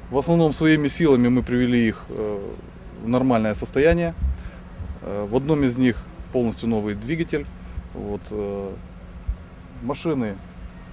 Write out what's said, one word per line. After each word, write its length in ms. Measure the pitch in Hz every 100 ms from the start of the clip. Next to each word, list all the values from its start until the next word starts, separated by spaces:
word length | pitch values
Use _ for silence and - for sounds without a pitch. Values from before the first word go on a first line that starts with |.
| -
в 60 | 127
основном 340 | 143 170 160
своими 340 | 131 156 156 147
силами 420 | - 165 131 120
мы 120 | 123
привели 460 | 117 123 123 123 113
их, 180 | 98 -
э, 300 | 113 107 101 101 - - - - -
в 60 | 110
нормальное 460 | 127 131 117 110 101
состояние. 580 | 117 131 156 170 170 165 - - - - - - - -
Э, 240 | - 101 104
в 80 | 117
одном 280 | 139 151
из 160 | 135 120
них 180 | 127 107 - - -
полностью 380 | 131 117 101 117
новый 240 | 110 104
двигатель. 540 | 101 113 160 165 151 143 - - - - -
Вот, 260 | 104 101 -
э, 400 | 107 101 101 98 101 - - - - - - - - - -
машины 540 | 120 139 170 143 110 95 - - - - -